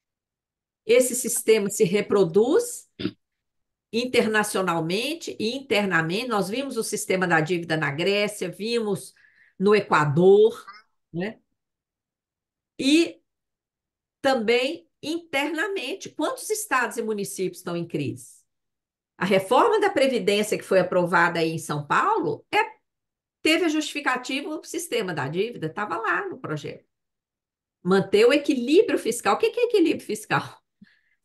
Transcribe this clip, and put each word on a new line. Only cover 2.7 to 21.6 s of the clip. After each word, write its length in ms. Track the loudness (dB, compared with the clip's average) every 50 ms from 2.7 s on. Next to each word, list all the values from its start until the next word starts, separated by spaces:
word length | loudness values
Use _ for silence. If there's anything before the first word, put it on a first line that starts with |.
| -8 -14 -16 _ _ -8 -8 -8 -8 _ _ _ _ _ _ _ _ _ _ _ _ _ _ _
internacionalmente 1400 | -4 -4 -2 2 2 2 2 4 2 0 0 0 -2 -2 -2 0 -2 -2 -2 -2 -2 -2 -2 -4 -6 -8 -10 -12 -8 -6
e 160 | -4 -4 -4
internamente. 720 | -6 -6 -2 -2 0 0 2 0 0 0 0 -4 -4 -4
Nós 220 | -2 -2 -2 -2 -2
vimos 280 | -4 -6 -6 -4 -6
o 60 | -6 -6
sistema 440 | -4 -6 -8 -4 -2 -2 -2 0
da 120 | 2 2 2
dívida 360 | 2 0 -2 -4 -4 -4 -4
na 140 | -4 -2 -4
Grécia, 600 | -4 -2 -2 0 0 0 -2 -2 -4 -6 -10 -10
vimos 600 | -8 -8 -6 -4 -2 -2 -2 -2 -4 -6 -6 -14 _ _ _ _ _ _ _ _ _
no 160 | _ 4 4 4
Equador, 880 | 4 4 2 2 2 2 2 4 6 8 8 8 8 8 6 4 -2 -12 -20 -20 -20 _ _ _ _ _ _
né? 280 | -8 -6 -6 -6 -8 -12 _ _ _ _ _ _ _ _ _ _ _ _ _ _ _ _ _ _ _ _ _ _ _ _ _ _ _
E 420 | -2 0 4 4 4 4 2 -4 -14 _ _ _ _ _ _ _ _ _ _ _ _ _ _ _ _ _ _ _ _
também 680 | 0 0 0 2 2 2 2 2 0 -2 -4 -8 -14 _ _ _
internamente, 1080 | -8 -6 -6 -6 -8 _ -4 -4 -2 -2 -2 -4 -4 -4 -4 -6 -6 -8 -10 -10 -12 -16
quantos 400 | -8 -6 -4 -4 -4 -8 -6 -8
estados 480 | -6 -6 -4 -2 -2 -2 -2 -2 -4
e 40 | -6
municípios 580 | -6 -4 -4 -4 -6 -8 -6 -6 -6 -6 -6 -8
estão 160 | -10 -8 -6
em 120 | -6 -6
crise? 560 | -6 -6 -6 -4 -4 -8 -10 -16 -20 -20 _ _ _ _ _ _ _ _ _ _ _ _ _ _ _ _
A 80 | -6 -2
reforma 540 | 2 2 2 2 4 4 4 4 4 4 2
da 100 | 2 2
Previdência 680 | 2 2 2 2 0 0 0 0 0 0 0 -2 -4
que 60 | -6 -2
foi 160 | 0 2 2
aprovada 600 | 2 2 0 0 0 2 2 2 2 2 2 0
aí 120 | -2 -2
em 60 | -2
São 300 | -6